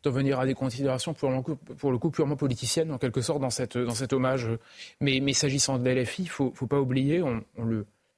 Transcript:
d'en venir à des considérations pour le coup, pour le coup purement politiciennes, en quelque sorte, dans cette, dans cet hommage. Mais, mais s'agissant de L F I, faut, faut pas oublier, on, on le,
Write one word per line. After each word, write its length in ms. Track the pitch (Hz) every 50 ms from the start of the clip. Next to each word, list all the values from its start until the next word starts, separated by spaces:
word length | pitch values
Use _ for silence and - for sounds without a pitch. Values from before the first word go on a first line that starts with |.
d'en 80 | - 147
venir 300 | 123 135 135 139 139 127
à 60 | 131
des 80 | 131 131
considérations 600 | - 135 131 113 123 139 139 127 127 - 170 156
pour 160 | - - 135
le 100 | 131 131
coup, 120 | 127 165 151
pour 380 | 131 - - - - - 139
le 60 | 127 120
coup 120 | - 165
purement 240 | 143 - 156 139 147
politiciennes, 540 | 139 151 135 123 - - 117 - 165 160 160
en 80 | 147 123
quelque 240 | - 127 113 135
sorte, 180 | 120 - 156 147
dans 100 | 135 127
cette, 280 | 117 - 127 113 - 123
dans 160 | 123 120 117
cet 180 | 110 131 127
hommage. 360 | 135 131 127 131 131 131 120 113 117 113 - - - - - - - _
Mais, 200 | 139 139 135 131
mais 100 | 139 139
s'agissant 460 | 131 - - 139 131 139 - - 135 127
de 100 | 123 127
L 160 | 127 131 123
F 140 | 113 - -
I, 80 | 185
faut, 260 | 165 - - 139 127 -
faut 100 | - 131
pas 140 | 110 139 143
oublier, 420 | 139 127 127 131 131 139 156 175
on, 220 | 180 139 117 110 104 _ _
on 80 | - 117
le, 220 | 113 113 107 101 - _ _ _ _ _